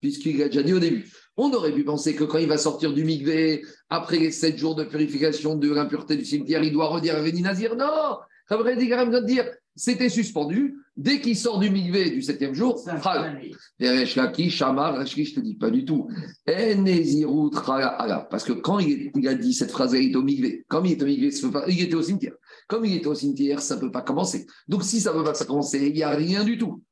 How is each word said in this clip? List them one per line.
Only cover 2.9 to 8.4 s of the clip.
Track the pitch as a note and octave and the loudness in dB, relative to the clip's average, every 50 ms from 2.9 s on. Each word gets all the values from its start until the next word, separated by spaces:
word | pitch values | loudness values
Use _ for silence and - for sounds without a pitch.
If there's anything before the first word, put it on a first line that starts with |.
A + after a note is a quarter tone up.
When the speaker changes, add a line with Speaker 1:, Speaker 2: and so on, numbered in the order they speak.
| C#3 | 0
Speaker 1:
du | C#3+ D#3+ | 0 0
mikvé, | D#3+ D#3+ D3 C#3 C#3+ D#3+ D#3+ D#3+ D#3+ D#3 C#3+ D3 - - _ _ _ | 0 0 0 0 0 2 2 2 2 0 -2 -4 -12 -20 _ _ _
après | - E3 D#3+ - F3 E3 | -6 -6 -4 -2 0 2
les | D#3+ D#3+ D3+ | 2 2 0
sept | - - D#3+ D#3 | 0 0 0 0
jours | - C#3 D#3+ D#3+ | 0 -2 -2 -2
de | D#3 D#3 | -2 -4
purification | - - D3+ D3+ D3 D3 C#3+ C#3+ D#3 D3 D3+ D3+ D3+ D#3 | -4 -2 -2 -2 0 0 0 0 0 0 0 -2 -2 0
de | D#3 C#3+ D3 D3 | 0 0 2 2
l'impureté | D3 D3 C3+ C#3+ D3 - - D#3 | 0 0 -2 -4 -6 -4 -2 -2
du | C#3+ B2 | -2 -2
cimetière, | - C3+ D3 C3+ B2 D#3+ D#3 D3 | -2 -2 -4 -2 0 0 2 2
il | D#3 C#3+ | 2 2
doit | D3+ D#3+ D#3 | 2 0 2
redire | D#3 E3 D3+ E3 D#3+ | 0 0 0 0 0
Areni | E3+ D3+ D#3+ E3 F3 F3 | 0 0 0 0 0 0
Nazir. | F#3+ G3 F#3 A3 A3+ A3+ | 0 -2 -2 -2 -2 -2
Non, | A#3+ C4+ D4 D#4 D#4 D4+ C#4+ A3+ - - _ _ _ | 0 0 0 0 0 0 -2 -4 -6 -12 _ _ _